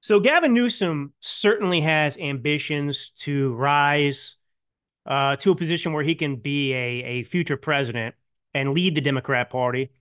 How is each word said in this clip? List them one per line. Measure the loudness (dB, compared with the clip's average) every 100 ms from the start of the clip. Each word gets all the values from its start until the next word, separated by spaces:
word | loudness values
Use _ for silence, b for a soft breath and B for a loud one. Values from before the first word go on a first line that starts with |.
So | 4 4
Gavin | 6 4 4
Newsom | 4 2 2 0 -2 -4 _
certainly | -8 0 2 2 2 2
has | 2 2 2 0
ambitions | -6 -4 -2 -2 -2 -4 -2 -4 -8 _
to | -6 -2 -2 0
rise, | 2 4 4 4 2 0 -8 -14 _ _ _ _ _ _ -6
uh, | -2 0 0
to | 2
a | 2
position | 2 -4 -2
where | -4
he | -2 -2
can | -2 -4
be | -4 -2 -2
a, | -2 -4 -6
a | -6 -8
future | -4 -4 -2 -4
president | -2 -2 -2 -4 -6 -8 _ _ _
and | -4 -2
lead | 0 0 0
the |
Democrat | 0 -2 0 -2 -2
Party. | -2 -2 -2 -6 _